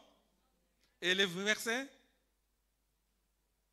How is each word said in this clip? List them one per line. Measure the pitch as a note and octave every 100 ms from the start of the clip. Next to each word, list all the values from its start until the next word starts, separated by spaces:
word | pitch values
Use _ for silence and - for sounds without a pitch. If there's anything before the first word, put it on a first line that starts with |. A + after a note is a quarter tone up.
| - _ _ _ _ _ _ _ _ -
et | F3
les | F#3+ G3
versets, | F3 G3+ G#3 A#3 A#3+ C#4 - _ _ _ _ _ _ _ _ _ _ _ _ _ _ _ _ _